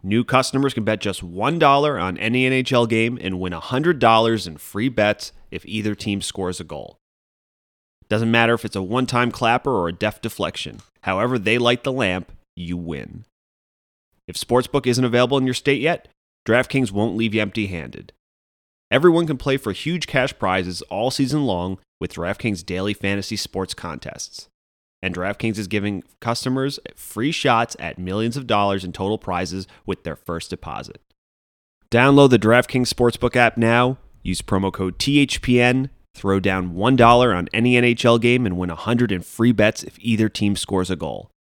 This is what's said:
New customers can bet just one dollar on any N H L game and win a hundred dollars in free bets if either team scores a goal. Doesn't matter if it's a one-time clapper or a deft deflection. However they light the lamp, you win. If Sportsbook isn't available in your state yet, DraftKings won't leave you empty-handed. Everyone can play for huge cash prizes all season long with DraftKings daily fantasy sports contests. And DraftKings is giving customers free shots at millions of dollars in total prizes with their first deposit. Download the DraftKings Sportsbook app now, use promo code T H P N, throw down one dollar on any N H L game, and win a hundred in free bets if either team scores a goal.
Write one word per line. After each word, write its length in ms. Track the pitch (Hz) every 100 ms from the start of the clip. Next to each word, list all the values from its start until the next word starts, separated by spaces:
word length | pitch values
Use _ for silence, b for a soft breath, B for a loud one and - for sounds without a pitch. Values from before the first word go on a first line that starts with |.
New 220 | 95 110
customers 500 | 117 131 127 135 139
can 100 | 123
bet 160 | 104 107
just 220 | 104 95
one 360 | 90 90 123 165
dollar 400 | 151 139 151 123
on 200 | 92 87
any 260 | 110 127
N 80 | 131
H 180 | 131 127
L 160 | 123 117
game 320 | 113 117 123
and 200 | 95 92
win 140 | 90
a 60 | 85
hundred 380 | - 127 165 151
dollars 480 | 117 113 113 113 90
in 120 | 76
free 320 | - 101 127
bets 420 | 113 104 104 - - -
if 140 | 82
either 300 | - 107 104
team 260 | 104 110 101
scores 400 | - - 92 90
a 40 |
goal. 340 | 85 76 50 _ _ _ _ _ _ _ _ _ _ _ _
Doesn't 220 | 107 113
matter 240 | 117 117
if 100 | 117
it's 120 | 107 98
a 60 |
one-time 500 | 92 120 127 123 123
clapper 400 | - 117 120 139
or 160 | 117 85
a 40 |
deft 300 | 85 107 -
deflection. 580 | 113 - 87 - - - - _
However 360 | - 95 120 127
they 200 | 98 120
light 240 | 120 123
the 100 | 135
lamp, 380 | 131 101 90 - - _
you 220 | - 85 87
win. 480 | 82 73 - - 110 _ _ _ _ _ _ _ _ _ -
If 80 | 82
Sportsbook 500 | - 120 123 143 131
isn't 180 | 123
available 340 | 127 120 123 139
in 60 |
your 100 | 131
state 260 | 123 - 135
yet, 260 | 147 170 _ _ _ _ -
DraftKings 460 | 120 123 135 120
won't 240 | 98 110 101
leave 180 | 113
you 60 | 110
empty-handed. 720 | 104 110 101 87 65 - - _ _ _ _ _ _ _ _
Everyone 340 | 127 175 170 165
can 120 | 135
play 180 | 143 135
for 160 | 110
huge 340 | 92 143 170 -
cash 320 | 135 131 -
prizes 440 | 98 95 90 90
all 280 | - 95 123
season 360 | - 135 151 135
long 320 | 90 90 95 _ _
with 140 | 90
DraftKings 500 | - 85 101 120 92
daily 300 | - 90 101
fantasy 400 | 101 98 101 95
sports 400 | 104 - 98 95
contests. 720 | - 85 69 - - - - - _ _ _ _ _
And 120 | 95
DraftKings 440 | 87 92 101 113 107
is 80 | 98
giving 380 | 107 104 98 - _
customers 580 | 117 120 131 131 135 143 -
free 360 | - - 104 135
shots 460 | 165 139 113 117 -
at 200 | 82 71
millions 380 | 90 101 113 131
of 100 | 123
dollars 380 | 104 101 98
in 80 | 90
total 260 | - 98 110
prizes 480 | - 87 90 95 90 b
with 200 | - 92
their 120 | - 76
first 340 | - 85 -
deposit. 500 | 90 - 57 - - _ _ _ _ _ _ _ _ _
Download 400 | 117 135 143 139
the 80 | 120
DraftKings 540 | 107 120 - 131 123
Sportsbook 440 | - 120 - 123 127
app 200 | 117 113
now, 420 | 113 117 123 131 - -
use 180 | - 90
promo 320 | - 95 95
code 260 | - 92 -
T 200 | - 143
H 240 | 139 -
P 180 | - 123
N, 300 | 123 127 135 - _
throw 260 | - 98 98
down 340 | 95 95 90
one 220 | 85 113 131
dollar 380 | 117 120 123
on 140 | 90 85
any 240 | 113 123 123
N 80 |
H 220 | 120 120 123
L 120 | 117
game, 280 | 120 123 113
and 100 | 90
win 140 | 90
a 40 |
hundred 380 | 82 - 120 120
in 80 | 92
free 320 | - - 117
bets 300 | 107 107 -
if 140 | - -
either 300 | 113 107 110
team 260 | - 104 98
scores 340 | - 95 92
a 60 | 85
goal. 340 | 78 50 - _